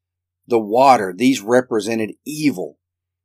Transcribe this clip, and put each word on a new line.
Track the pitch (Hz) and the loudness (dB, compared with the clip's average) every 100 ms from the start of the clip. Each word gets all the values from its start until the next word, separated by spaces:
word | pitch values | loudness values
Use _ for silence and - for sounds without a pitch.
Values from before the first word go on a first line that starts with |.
| _ _ _ _ - | _ _ _ _ -4
the | 117 | -4
water. | 104 113 139 123 95 90 | 0 2 4 4 2 0
These | 127 123 | 0 0
represented | 101 123 127 113 101 113 107 - | 0 0 0 -4 -4 -4 -6 -10
evil. | - 151 151 92 78 - _ _ _ _ | -14 -4 -2 -2 -8 -14 _ _ _ _